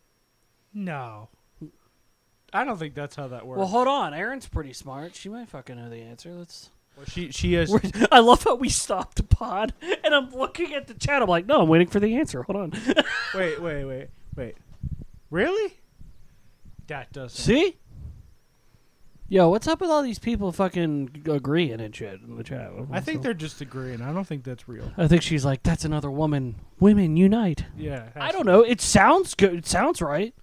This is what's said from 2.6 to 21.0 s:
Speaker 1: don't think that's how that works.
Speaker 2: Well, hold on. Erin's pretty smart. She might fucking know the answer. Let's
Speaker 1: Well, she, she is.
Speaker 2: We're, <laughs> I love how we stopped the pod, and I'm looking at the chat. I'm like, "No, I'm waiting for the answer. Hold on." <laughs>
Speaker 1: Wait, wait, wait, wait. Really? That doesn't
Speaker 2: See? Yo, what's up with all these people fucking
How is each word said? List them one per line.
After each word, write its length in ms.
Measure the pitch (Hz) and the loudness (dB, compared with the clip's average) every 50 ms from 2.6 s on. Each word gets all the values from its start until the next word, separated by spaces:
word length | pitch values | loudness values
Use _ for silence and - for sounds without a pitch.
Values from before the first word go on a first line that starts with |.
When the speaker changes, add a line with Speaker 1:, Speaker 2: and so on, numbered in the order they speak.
| 254 | -4
Speaker 1:
don't 140 | 285 226 170 | -4 -4 -8
think 180 | 160 147 131 | -10 -12 -10
that's 200 | 147 147 - - - | -12 -12 -12 -12 -12
how 100 | 143 127 | -14 -12
that 180 | 123 117 107 | -12 -14 -14
works. 120 | 127 131 196 | -10 -6 -4
Speaker 2:
Well, 100 | 190 185 | -4 -2
hold 200 | 208 240 254 269 | 0 0 0 2
on. 240 | 277 285 202 156 143 | 0 -2 -2 -4 -6
Erin's 340 | 160 196 233 269 262 - - | -6 -8 -8 -8 -10 -12 -10
pretty 240 | - 165 151 135 120 | -8 -8 -8 -10 -14
smart. 420 | - - 135 131 139 156 175 185 | -16 -16 -14 -14 -12 -14 -14 -16
She 120 | - - 190 | -16 -16 -16
might 220 | 214 240 240 - | -16 -16 -16 -16
fucking 260 | - 139 123 - 123 | -18 -18 -18 -16 -18
know 140 | 120 120 120 | -16 -16 -16
the 120 | 117 117 | -16 -16
answer. 320 | 113 117 120 117 - 170 175 | -18 -18 -20 -20 -20 -18 -18
Let's 360 | 175 175 - - - - - _ _ _ _ _ | -18 -18 -18 -20 -20 -20 -20 _ _ _ _ _
Speaker 1:
Well, 100 | 139 139 | -20 -16
she, 240 | - - 175 175 135 | -12 -10 -10 -10 -10
she 220 | - - - 180 175 | -6 -4 0 2 2
is. 140 | 170 165 151 | 2 2 4
Speaker 2:
We're, 120 | 202 220 - 185 - | 2 2 2 0 -2
<laughs> 160 | 208 233 - | 2 4 8
I 80 | 302 247 | 8 10
love 240 | 226 240 247 - - | 10 10 8 8 6
how 120 | 427 - | 2 0
we 140 | 247 269 - | 0 0 -2
stopped 480 | - - - - 208 185 - - - - | -2 -2 -2 -4 -4 -6 -6 -6 -6 -4
the 60 | 208 | 0
pod, 500 | - - - 220 247 180 196 220 - - - 302 349 415 - - | 4 4 2 2 0 -4 -4 -4 -4 -6 -8 -6 -6 -4 -2 0
and 120 | 311 294 | 0 2
I'm 160 | 285 262 262 | 0 0 -2
looking 420 | 254 254 262 254 - - 349 311 294 | -6 -6 -6 -6 -6 -6 -8 -6 -6
at 140 | 277 277 - | -8 -10 -12
the 60 | 226 | -12
chat. 260 | - - - 285 277 | -6 -4 -2 0 0
I'm 60 | 233 185 | 2 2
like, 180 | 175 170 175 | 2 0 0
"No, 160 | 214 302 285 | 2 2 4
I'm 60 | 165 160 | 4 6
waiting 180 | 165 170 180 170 | 6 6 4 4
for 120 | - 202 | 2 0
the 160 | 202 220 226 | 0 0 0
answer. 260 | 269 302 - - 127 120 | 0 -2 -4 -4 -8 -8
Hold 120 | - 190 202 | -6 -6 -6
on." 140 | 190 156 | -6 -8
<laughs> 640 | 156 214 220 254 - 311 - - - - - - - | -8 -6 -2 -2 0 0 0 0 -2 -8 -8 -6 -4
Speaker 1:
Wait, 260 | 190 185 165 151 143 | -4 -2 -2 -4 -4
wait, 220 | 170 165 151 143 135 | -6 -6 -6 -6 -8
wait, 220 | 135 131 131 143 - - - - - - | -8 -10 -12 -12 -16 -20 -20 -18 -14 -12
wait. 200 | - 123 110 - - - - - - - - - - - - - - - - | -12 -12 -12 -12 -16 -20 -20 -18 -12 -10 -10 -10 -10 -12 -14 -18 -20 -14 -6
Really? 480 | 147 175 226 339 381 440 427 370 - _ _ _ _ - - - - - - - _ _ - - _ _ - - - - - - | -2 -2 0 0 0 -2 -4 -4 -8 _ _ _ _ -20 -20 -20 -20 -20 -20 -20 _ _ -20 -20 _ _ -20 -20 -20 -20 -16 -14
That 240 | 151 135 120 - | -14 -14 -14 -14
doesn't 260 | - 139 131 117 - - | -14 -14 -14 -14 -10 -4
Speaker 2:
See? 400 | - - 233 294 349 381 - _ _ - - - - - - - - - - _ _ _ _ _ _ _ _ _ _ _ _ _ - - - - - - | 0 2 4 4 4 0 -2 _ _ -20 -20 -18 -18 -16 -18 -18 -20 -20 -20 _ _ _ _ _ _ _ _ _ _ _ _ _ -20 -20 -20 -18 -6 0
Yo, 220 | 185 190 175 165 | 4 6 6 6
what's 180 | 185 226 - 311 | 4 2 0 -2
up 140 | 320 311 | -2 -2
with 80 | 370 339 | 0 0
all 120 | 311 294 | 0 0
these 180 | 277 247 208 - | 0 -2 -6 -6
people 340 | - 226 233 208 202 185 165 | -6 -4 -4 -2 -4 -4 -2
fucking 680 | - 190 185 - 180 170 156 147 143 | -2 -2 -2 -2 -2 -2 -2 -2 -2